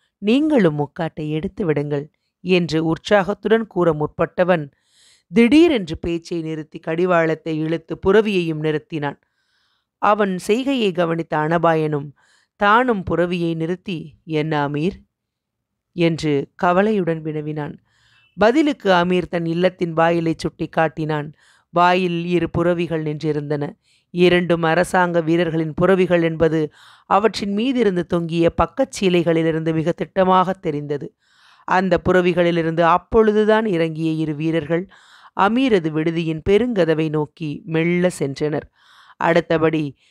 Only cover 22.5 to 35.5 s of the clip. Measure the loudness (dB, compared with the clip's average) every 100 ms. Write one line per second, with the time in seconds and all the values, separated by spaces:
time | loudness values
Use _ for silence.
22.5 | 0 0 0 -2 -4 -6 -6 -4 -4 -4
23.5 | -6 -6 -10 _ _ _ 2 4 4 2
24.5 | 0 2 0 0 0 2 0 0 0 0
25.5 | -2 -4 0 2 4 2 2 0 0 0
26.5 | 0 -4 _ -20 _ -2 0 0 -2 -4
27.5 | -2 -2 0 0 0 -2 -4 -2 0 0
28.5 | 0 -2 -2 -4 -2 0 2 2 2 0
29.5 | -2 -2 -2 -2 -4 -4 0 4 4 2
30.5 | -2 -6 -6 -6 -8 -10 _ _ _ _
31.5 | _ -2 0 2 0 2 2 2 2 2
32.5 | 2 0 2 4 2 2 2 4 4 4
33.5 | 2 2 0 -2 -2 -2 -2 -4 -4 -2
34.5 | -2 -2 -4 -4 _ _ -20 -10 -2 0